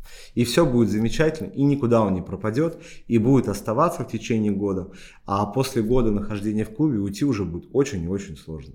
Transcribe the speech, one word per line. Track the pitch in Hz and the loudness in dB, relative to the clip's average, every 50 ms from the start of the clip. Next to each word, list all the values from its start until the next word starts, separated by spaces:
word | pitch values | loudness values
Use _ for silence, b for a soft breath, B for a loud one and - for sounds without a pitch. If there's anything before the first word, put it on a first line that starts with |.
| B B B B B B B | B B B B B B B
И | 117 117 | 0 0
все | - - 170 170 | 2 4 4 4
будет | 147 123 120 117 98 | 4 4 4 4 4
замечательно, | 101 107 113 113 - - 156 160 156 - 101 92 | 2 0 0 0 2 2 2 2 0 -2 -8 -8
и | - - 139 | -2 0 2
никуда | 143 143 139 131 117 117 113 107 | 2 2 2 2 4 4 4 4
он | 98 92 | 4 0
не | 90 85 | -2 -4
пропадет, | - 101 95 107 107 110 135 160 - - - B B B B B B | -6 -8 -6 -4 -2 0 0 0 -2 -2 -6 B B B B B B
и | 117 113 | 2 2
будет | 104 127 139 127 - 104 | 4 6 4 4 4 2
оставаться | 98 - - - 110 127 160 175 175 - 120 | -2 -4 -2 -2 0 2 2 2 0 -2 -8
в | - | -6
течение | - 110 - - 120 110 107 104 98 | -8 -6 -4 -2 0 0 2 0 0
года. | 95 101 98 95 92 90 - B B B B B B B | 0 0 -2 -2 -2 -4 -8 B B B B B B B
А | - 98 101 104 | -4 -2 0 0
после | 101 - 131 131 - - 120 107 | 0 0 -2 -2 0 0 -2 0
года | 107 127 127 120 110 | 2 4 4 4 4
нахождения | 101 101 98 104 107 101 101 110 104 107 107 | 2 0 -2 -4 -6 -6 -4 -4 -4 -4 -4
в | 107 - | -4 -2
клубе | - 156 156 127 104 | 0 0 0 0 0
уйти | 98 101 101 - 147 | -2 -2 -4 -2 0
уже | 143 117 101 95 | 0 0 0 -2
будет | 85 82 87 - - - | -4 -6 -8 -8 -4 0
очень | 127 143 139 - 90 82 | 0 0 0 -2 -6 -4
и | 85 | -4
очень | 98 98 98 - 76 | -4 -4 -6 -8 -14
сложно. | - - 80 80 76 67 69 - | -16 -14 -14 -14 -12 -14 -16 -18